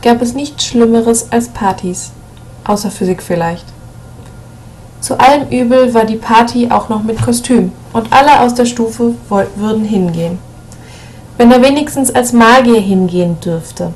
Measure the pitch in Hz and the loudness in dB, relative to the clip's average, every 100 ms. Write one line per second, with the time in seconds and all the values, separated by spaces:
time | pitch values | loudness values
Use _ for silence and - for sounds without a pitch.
0 | 240 240 240 269 294 - - 240 226 233 | 0 2 0 -4 -8 -8 -4 0 2 2
1 | 233 233 - 240 240 - 196 190 180 180 | 2 -2 -2 -4 -4 -4 -4 -4 -6 -8
2 | - - - - - - - 208 202 - | -12 -18 -20 -20 -20 -10 -4 -4 -4 -4
3 | 185 185 - 175 170 175 - - - - | -4 -4 -4 -4 -4 -6 -12 -20 -20 -20
4 | - - - - - - - - - - | -20 -20 -20 -20 -20 -20 -20 -20 -20 -12
5 | - 262 262 294 254 247 240 254 247 226 | -6 2 4 2 0 -2 2 2 4 2
6 | 220 220 233 233 240 240 233 208 214 214 | 0 -2 2 2 2 0 0 -2 -2 -4
7 | 220 226 247 240 - 226 180 - - 226 | -4 -2 -2 -2 0 0 0 -6 -8 -6
8 | 220 262 294 269 240 240 240 - 226 233 | 0 2 4 4 2 0 -2 -2 -4 -2
9 | 233 233 - 202 - 202 214 220 214 196 | -2 -4 -4 -2 -2 -4 -4 -2 -2 -2
10 | 175 165 170 180 - - - - - - | -2 -4 -6 -8 -14 -20 -20 -20 -20 -20
11 | - - - - 240 254 269 294 294 277 | -20 -20 -8 4 6 6 4 2 -2 -4
12 | 254 247 240 240 226 262 240 226 196 190 | -2 -2 0 2 4 4 4 2 2 0
13 | 180 180 175 165 175 165 156 - 175 | 0 0 -2 -4 -6 -6 -8 -10 -10